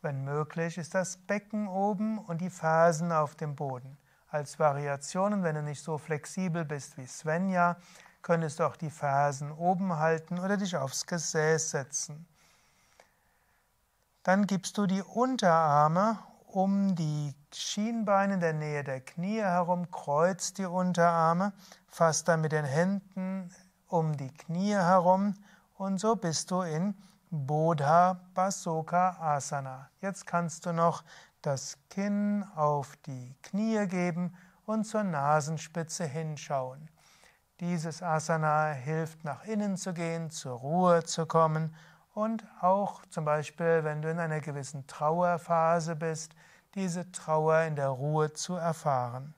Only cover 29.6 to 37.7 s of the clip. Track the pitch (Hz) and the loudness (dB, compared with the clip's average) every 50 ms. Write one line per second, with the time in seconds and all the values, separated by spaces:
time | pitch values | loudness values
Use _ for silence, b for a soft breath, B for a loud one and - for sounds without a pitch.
29.6 | 135 131 131 131 135 - _ _ - 196 190 - - - - 170 175 165 156 - | -6 -8 -12 -14 -16 -20 _ _ -8 -6 -6 -8 -10 -2 -2 -2 -2 -2 -6 -6
30.6 | - 180 170 165 170 170 151 - - B B B B B B _ - 151 139 127 | -6 -4 0 2 2 2 2 0 -8 B B B B B B _ -4 -2 -2 -2
31.6 | - - - _ _ _ - - 196 208 202 202 208 208 208 208 196 190 - 156 | -4 -10 -14 _ _ _ -6 -4 -2 -2 0 0 0 0 0 -2 -2 -6 -2 0
32.6 | 151 147 147 147 135 - - _ _ - 135 127 123 123 139 _ _ - - 190 | 2 2 2 0 -2 -6 -12 _ _ -12 -10 -10 -12 -14 -18 _ _ -8 -4 -2
33.6 | 220 226 220 214 208 185 180 185 180 175 165 170 180 175 B B B B B B | 0 0 0 0 0 0 0 0 0 0 0 -2 -4 -4 B B B B B B
34.6 | B - 214 220 214 214 - 214 208 196 165 147 139 143 151 156 139 143 165 151 | B -4 -2 -2 -2 -2 -2 -2 -2 0 -2 0 2 4 4 4 4 0 -4 -6
35.6 | - - - 175 165 160 - - 180 156 127 160 160 156 151 143 - - 151 139 | -8 -8 -6 -6 -6 -6 -6 -6 -6 -4 -4 -4 -6 -6 -8 -10 -6 -4 -2 -2
36.6 | 131 127 127 143 156 160 _ b b b b b b b b b b _ _ _ | -2 -4 -8 -14 -18 -20 _ b b b b b b b b b b _ _ _
37.6 | 175 175 | -6 -4